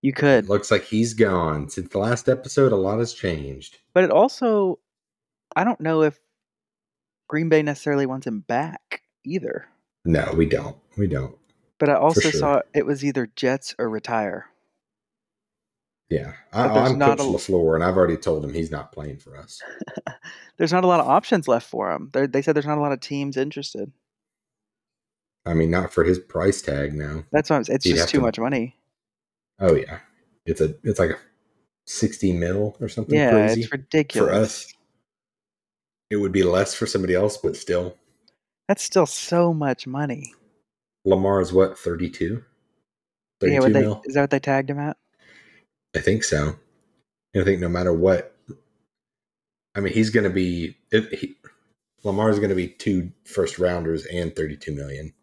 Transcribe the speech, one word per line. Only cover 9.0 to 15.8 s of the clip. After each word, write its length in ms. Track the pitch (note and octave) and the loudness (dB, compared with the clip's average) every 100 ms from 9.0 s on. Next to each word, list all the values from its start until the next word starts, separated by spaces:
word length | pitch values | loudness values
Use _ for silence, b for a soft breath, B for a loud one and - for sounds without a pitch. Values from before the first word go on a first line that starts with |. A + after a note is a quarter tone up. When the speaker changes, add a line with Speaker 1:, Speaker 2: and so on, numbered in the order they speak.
| _ _ | _ _
Speaker 1:
either. 420 | - F3+ - - - _ _ _ | -6 -6 -4 -8 -10 _ _ _
Speaker 2:
No, 300 | E2+ D#2 - D#2+ | 0 0 2 0
we 100 | D#2+ | 2
don't. 300 | C2 - - _ - | 0 -4 -14 _ -4
We 100 | G2 | -2
don't. 300 | C#2+ C2 - _ _ _ _ | -2 -6 -14 _ _ _ _
Speaker 1:
But 80 | D3 | 2
I 40 | |
Speaker 2:
For 60 | C#3+ | 4
Speaker 1:
also 180 | D3 E3 | 4 4
Speaker 2:
sure. 100 | D#3+ | 2
Speaker 1:
saw 300 | D3+ D3 C#3 - | 0 2 0 0
it 120 | D3 - | -2 -2
was 200 | C#3+ C#3+ | -2 -2
either 220 | C3+ A2+ - | -2 -6 -4
Jets 380 | B2+ C3+ - - | -2 -2 -6 -6
or 100 | A#2 | -4
retire. 580 | A2 - A#2 G2+ - - _ _ _ _ _ _ _ _ _ _ _ _ _ | -4 -4 -4 -2 -6 -14 _ _ _ _ _ _ _ _ _ _ _ _ _